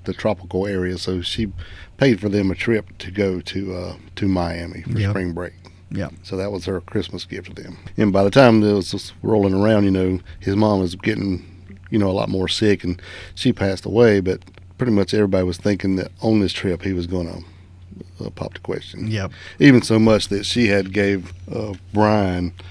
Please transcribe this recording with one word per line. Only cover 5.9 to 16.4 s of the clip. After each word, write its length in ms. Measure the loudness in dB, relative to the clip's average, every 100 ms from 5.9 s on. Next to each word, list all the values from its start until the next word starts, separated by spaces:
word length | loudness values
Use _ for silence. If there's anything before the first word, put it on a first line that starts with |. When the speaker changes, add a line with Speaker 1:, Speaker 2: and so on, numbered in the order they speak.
Speaker 2:
Yep. 220 | -8 -8 -10
Speaker 1:
So 120 | -10 -6
that 140 | -4
was 140 | -6
her 160 | -4 -6
Christmas 440 | -4 -6 -6 -8
gift 300 | -12 -12 -14
to 80 | -16
them. 140 | -16 -16 -10 0
And 160 | 2
by 120 | 4
the 60 | 4
time 300 | 8 8 8
it 80 | 6
was 180 | 2 0
just 220 | -6 -10 -8
rolling 320 | 0 2 4
around, 300 | 4 4 4
you 60 | 4
know, 260 | 2 2 -2 -6 -8
his 160 | -2 2
mom 240 | 4 2
was 160 | 0 -2
getting, 480 | -2 -2 -2 -4 -8 -20 -20 -20 -4
you 80 | 0
know, 100 | 0
a 20 |
lot 160 | 0 -2
more 200 | -2 -2
sick, 340 | 0 2 2
and 180 | 0 -6 -8 -18 -16 -4
she 160 | -2
passed 320 | 0 0 -2
away, 340 | -2 4 6 6
but 200 | 2 -4 -6 -20 -16 -6
pretty 140 | 0
much 200 | 2 2
everybody 320 | 2 2 2
was 140 | 0 -2
thinking 380 | -2 0 0 -2
that 140 | -4 -4
on 180 | 2 4